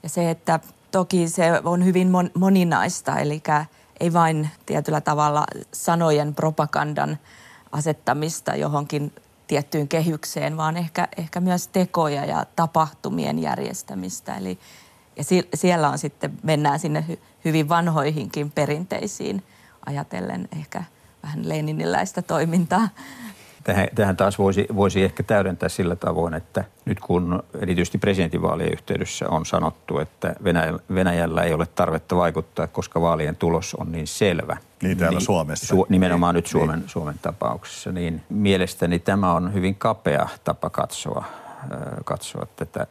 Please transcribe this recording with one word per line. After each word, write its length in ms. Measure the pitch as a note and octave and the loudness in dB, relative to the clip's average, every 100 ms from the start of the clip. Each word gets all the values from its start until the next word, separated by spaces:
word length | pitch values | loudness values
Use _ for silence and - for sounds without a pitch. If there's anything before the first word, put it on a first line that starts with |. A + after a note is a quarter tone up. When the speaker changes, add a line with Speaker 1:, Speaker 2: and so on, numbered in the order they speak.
Speaker 1:
Ja 60 | D#3+ | -6
se, 200 | F3 E3+ | 0 0
että 300 | E3 - E3 - - _ | 0 0 0 0 -20 _
toki 360 | F#3+ F3+ F#3 E3 | -2 2 2 2
se 220 | F3 E3 E3+ | 2 4 4
on 220 | D#3+ F3 F3+ | 2 2 4
hyvin 220 | F#3 F#3 | 4 4
mon-, 240 | F3+ F3+ - | 4 2 2
moninaista, 800 | F#3+ G3 F3 C3 G#2+ - - - | 4 6 6 2 0 -2 -2 0
eli 220 | D3 D#3 - D3+ D#3 _ _ - | 0 -2 0 0 0 _ _ -4
ei 140 | E3+ | 2
vain 360 | E3+ E3 D#3+ D3+ - - | 4 4 2 -2 -6 -4
tietyllä 360 | D3 D3 D3+ | -2 0 0
tavalla 440 | D3+ D3 D3+ D3 - - - | 0 2 2 2 0 -6 -14
sanojen 640 | - - E3+ E3 D3 D3 D3 | -6 0 4 4 4 2 0
propagandan 840 | D#3 D#3 D3+ D3 D3 C#3+ C#3+ D#3 - - - - _ | -2 0 0 0 -2 -2 -2 -4 -10 -20 -20 -20 _
asettamista 840 | D3 D#3 D3+ - C#3 D#3 D#3+ - C#3 | -4 -2 -2 -2 -2 -2 -4 -4 -2
johonkin 560 | D3+ C#3+ D3 D3 D3 - _ _ - | 0 -2 -2 -4 -4 -10 _ _ -2
tiettyyn 400 | C#3+ D3 D#3+ C#3+ | -2 0 -2 0
kehykseen, 680 | E3 E3 D3+ - - D3 D#3 | 2 0 -2 -6 -4 -4 -2
vaan 200 | D#3 E3+ | -2 -2
ehkä, 300 | E3 - F3+ - | -4 -4 -4 -4
ehkä 220 | E3 F3+ | -6 -2
myös 280 | F#3 F3+ - | 0 0 0
tekoja 580 | F#3+ F3+ - D#3 C#3+ C#3+ | 0 2 2 2 0 -2
ja 200 | D#3 - - | -2 -4 -2
tapahtumien 840 | D#3+ E3 D#3 - - - C#2+ D2 | 2 2 0 -2 -6 -2 -2 0
järjestämistä. 960 | D#2+ B2 C2+ - - - F#3 - - - | -2 -2 -4 -8 -10 -8 -8 -10 -10 -8
Eli, 240 | - - - - - _ _ - | -6 -8 -12 -20 -20 _ _ -10
ja 80 | |
si-, 260 | C#3+ F#3 - | 2 2 2
siellä 360 | - F#3 F3 D3 | 0 2 4 2
on 80 | C#3 | 0
sitten, 360 | D3 - D3+ - | -6 -6 -8 -4
mennään 360 | D#3 D3+ D3 C#3 | 0 2 2 2
sinne 260 | E3 D3+ D#3+ | 0 -2 -4
hy-, 100 | E3 _ _ E3+ | -8 _ _ 0
hyvin 240 | D#3+ D3 | 2 4
vanhoihinkin 840 | E3+ E3+ D#3 C#3+ D#3 A2+ D#3+ D3 | 4 4 2 0 -2 -4 -6 -4
perinteisiin, 920 | D3+ C#3+ D3+ F#3 - G#3 - - G3 - - - _ - | -2 0 -2 -4 -6 -6 -6 -6 -6 -8 -20 -20 _ -8
ajatellen 640 | C#3+ C#3+ - F2+ - F3+ D3+ | -6 -6 -8 -6 -6 -8 -10
ehkä 260 | D3+ - F3 _ - _ | -10 -10 -10 _ -20 _
vähän 260 | D3 D3+ D#3 | -10 -6 -4
leniniläistä 720 | D#3 D3+ D#3 E3 F3 F#3+ - | -2 -2 -2 0 0 -2 -6
toimintaa. 680 | F3 E3 E3 E3+ E3+ F#3 A3 - - - A#3 - - - | -2 0 2 2 2 2 0 -4 -20 -16 -18 -18 -20 -8
Speaker 2:
Tähän, 240 | - G2 F#2 - | -2 0 0 2
tähän 220 | G2+ F#2 | 0 4
taas 220 | G2 G2+ | 2 4
voisi, 260 | G2 G2 G2+ G#2+ | 2 2 0 2
voisi 280 | G2 F#2+ | 2 4
ehkä 200 | F#2+ - | 0 0
täydentää 460 | G2 G#2+ F#2+ F2 F2+ | 2 2 2 -2 -4
sillä 260 | - F#2 F2+ | -2 -2 0
tavoin, 380 | E2+ E2 E2+ | -2 0 -2
että 300 | D#2+ - - F#2+ _ - | -4 -4 -6 -6 _ -6
nyt 140 | G2 | -6
kun 440 | - F2+ F2 F2 - - | 0 0 2 -2 -4 -8
erityisesti 380 | F#2 F2+ F2 G2 | -2 0 0 0
presidentinvaalien 760 | G2+ F#2+ E2+ E2+ E2+ D#2+ E2 | 2 2 0 0 -2 0 -2
yhteydessä 560 | D#2+ - - F#2 - - | -4 -4 -4 -4 -4 -2
on 160 | D#2+ E2 | -2 0
sanottu, 540 | E2+ D#2+ - - D#2+ | 0 0 -4 -6 -4
että 360 | D#2 _ F2+ D#2+ | -4 _ -6 -2
Venäjä-, 360 | G2 E2+ D#2+ E2+ - F#2 | 0 2 0 -4 -2 0
Venäjällä 480 | F#2 F2 E2 E2 | 2 2 0 0
ei 100 | E2+ | 0
ole 120 | D#2 E2+ | 0 -2
tarvetta 500 | - F2 D#2+ - F2 | 0 0 0 0 2
vaikuttaa, 520 | F2 E2 D#2 - E2 | 2 0 -6 -6 -4
koska 340 | - E2 E2 | -4 -4 0
vaalien 340 | E2+ D#2+ D2+ E2 | 2 2 -2 0
tulos 400 | E2+ E2 - - | 0 0 -2 -8
on 160 | - | -6
niin 160 | E2 D2+ | -6 -6
selvä. 500 | - G#2 E2+ D#2 D#2+ - _ | 0 0 0 -4 -8 -8 _
Speaker 3:
Niin 140 | F#2 F2+ | -2 2
täällä 200 | E2 F2 | 2 2
Speaker 2:
Niin 80 | F2+ | 2
Speaker 3:
Suomessa. 500 | F#2 D2+ D2+ - F#2 | 0 0 -4 2 2
Speaker 2:
Su-, 100 | F#2 | 4
nimenomaan 460 | F#2+ F#2 F2 F2 F2 | 4 4 4 4 2
Speaker 3:
Niin, 40 | |
Speaker 2:
nyt 80 | E2 | 2
Suomen, 320 | D#2+ D#2+ D#2+ | 0 2 -2
Speaker 3:
niin. 100 | - | -6
Speaker 2:
Suomen 260 | - D2+ D2+ | -6 -6 -6
tapauksessa. 720 | E2 E2 - - - - - | -8 -4 -4 -4 -10 -12 -8
Niin 320 | F#2 F2 E2 - | -4 -4 -6 -6
mielestäni 720 | G#2 G2+ F#2+ F#2 - F2 F2 | 0 2 2 0 -2 0 0
tämä 340 | - G2 F#2 | 2 2 2
on 200 | E2+ F2+ | 2 0
hyvin 220 | G2+ F#2 G2 | 0 0 0
kapea 520 | A2+ A2 - C#2+ - - | -2 0 0 0 0 -4
tapa 260 | - - E2+ | -4 -4 -4
katsoa, 560 | - - - - - - - - - C3 | -2 -4 -4 -6 -6 -8 -14 -18 -14 -10
ö, 320 | - - - | -10 -8 -10
katsoa 440 | - - - - - - | -6 -8 -8 -10 -12 -10
tätä 320 | - - - | -8 -6 -8